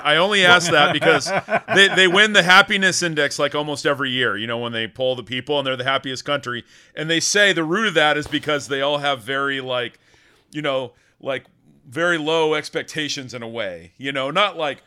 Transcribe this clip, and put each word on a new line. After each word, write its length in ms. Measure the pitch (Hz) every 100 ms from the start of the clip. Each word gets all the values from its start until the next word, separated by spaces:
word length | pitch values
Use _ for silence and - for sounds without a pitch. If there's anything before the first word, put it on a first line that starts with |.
| 139
I 40 | 156
only 260 | 190 202
ask 260 | 180 175 170
that 220 | 160 151
because 360 | 156 170 156 - 190 - 214 -
they, 140 | 190 196
they 180 | 180 185
win 260 | 185 214
the 120 | 208
happiness 580 | 170 185 202 202 190 165
index, 340 | 170 151 139 -
like, 160 | 143 147
almost 280 | 151 139
every 260 | 156 135 135
year, 260 | 127 120 101
you 100 | 113
know, 120 | 117
when 120 | 117
they 160 | 113 113
poll 300 | - 131 127
the 80 |
people 340 | 117 127 127 147
and 80 | 135
they're 100 | 127
the 60 |
happiest 420 | 127 135 139 127
country. 400 | - 143 127 120 - _ _
And 160 | - 156
they 80 | 165
say 340 | - 208 202
the 120 | 170
root 240 | 156 190 220
of 60 |
that 220 | 160 151 147
is 120 | 135
because 400 | 143 - 147 -
they 120 | 135
all 180 | 139 147
have 240 | 143 135
very, 380 | 107 135 139 135
like, 380 | 127 123 120 - _ _ _ _ _
you 100 | 147
know, 300 | 147 135 123 _ _ _
like, 260 | 131 127 - _ _ _ -
very 300 | 123 170 170
low 360 | 151 165 156
expectations 800 | 151 147 160 131 160 147 139 127
in 80 | 127
a 60 | 117
way, 460 | 113 101 85 87 -
you 160 | 135
know, 180 | 139 135
not, 260 | 170 208 165
like, 280 | 151 131